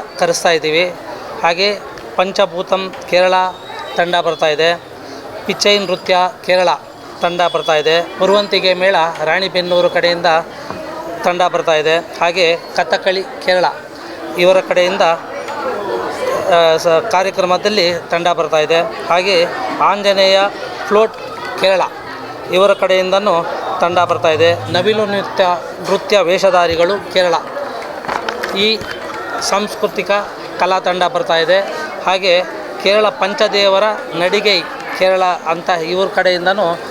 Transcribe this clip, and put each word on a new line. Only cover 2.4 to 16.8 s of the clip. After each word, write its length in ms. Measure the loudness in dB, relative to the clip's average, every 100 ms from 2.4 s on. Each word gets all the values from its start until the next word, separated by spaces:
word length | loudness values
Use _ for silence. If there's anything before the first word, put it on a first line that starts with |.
| 0 0 -2 -2 -2 -10 -2
ಕೇರಳ 240 | 2 4 2 0 -4 -14 -14 -8 -2
ತಂಡ 180 | 0 0
ಬರ್ತಾ 300 | 0 0 0
ಇದೆ, 360 | 2 2 0 -8 -18 -16 -16 -14 -12 -8
ಪಿಚ್ಚೈ 320 | 0 2 2
ನೃತ್ಯ 380 | 0 -4 0 2 2 -2 0
ಕೇರಳ 220 | 2 2 0 -6 -18 -18 -4
ತಂಡ 180 | -2 2 0
ಬರ್ತಾ 200 | 0 0
ಇದೆ, 440 | 2 2 0 0 -2
ಬರುವಂತಿಗೆ 540 | 2 2 2 0 2
ಮೇಳ 220 | 2 2 2 0 0
ರಾಣಿಬೆನ್ನೂರು 680 | 0 0 0 -2 2 2 2
ಕಡೆಯಿಂದ 360 | 2 0 2 2 2 0 -12 -12 -12 -10 -10 -10 -2
ತಂಡ 180 | -2 2
ಬರ್ತಾ 300 | 0 0 2
ಇದೆ, 260 | 2 4 0
ಹಾಗೆ 580 | -2 -2 0 2 2 2 -2 -4
ಕಥಕಳಿ 460 | 0 0 0 -2
ಕೇರಳ 420 | -4 -6 0 2 2 -2 -14 -16 -14 -12 -10 2
ಇವರ 220 | 4 4
ಕಡೆಯಿಂದ, 420 | 4 2 2 2
ಆ, 1700 | 2 2 -4 -10 -8 -6 -6 -6 -4 -4 -6 -4 -4 -2 2 4 6
ಸ-, 320 | 4